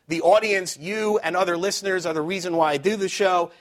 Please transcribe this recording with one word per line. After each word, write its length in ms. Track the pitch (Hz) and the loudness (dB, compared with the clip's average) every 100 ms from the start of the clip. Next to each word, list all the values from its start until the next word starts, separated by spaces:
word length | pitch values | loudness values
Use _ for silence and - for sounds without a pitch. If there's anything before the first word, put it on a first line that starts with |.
| - | -6
The 140 | 165 | 0
audience, 560 | 170 214 220 196 180 135 | 4 4 4 0 -2 -8
you 400 | 165 214 214 208 | -8 -4 0 0
and 180 | 160 180 | 0 0
other 220 | 185 170 | 0 0
listeners, 480 | 190 196 196 185 170 | -2 -2 -2 -2 -2
are 80 | |
the 80 | 160 | -2
reason 340 | 156 196 180 165 | -4 -4 -2 0
why 180 | 156 | 2
I 40 | 147 | 2
do 180 | 170 214 | 0 -2
the 140 | 190 | -2
show. 420 | - 196 180 170 - | 0 2 2 0 -6